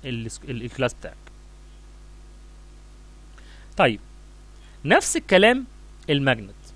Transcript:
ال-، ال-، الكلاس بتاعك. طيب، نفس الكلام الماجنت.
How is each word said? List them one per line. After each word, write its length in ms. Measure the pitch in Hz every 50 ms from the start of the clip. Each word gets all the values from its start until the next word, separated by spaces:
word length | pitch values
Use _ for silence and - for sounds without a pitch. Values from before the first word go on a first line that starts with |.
| -
ال-، 220 | 135 123 117 113 110 - - - -
ال-، 120 | 127 113
الكلاس 320 | 113 120 - - 131 123 -
بتاعك. 220 | - - 82 - - - - - - - - - - - - - - - - - - - - - - - - - - - - - - - - - - - - - - - - - - - - - - - - - - - - -
طيب، 220 | - 180 131 110 101 - - - - - - - - - - - - - - - - -
نفس 320 | 143 196 349 - - -
الكلام 480 | 339 - - 196 185 196 226 247 262 254 - - - - - - - - -
الماجنت. 460 | 151 143 135 135 123 110 104 98 - - - - -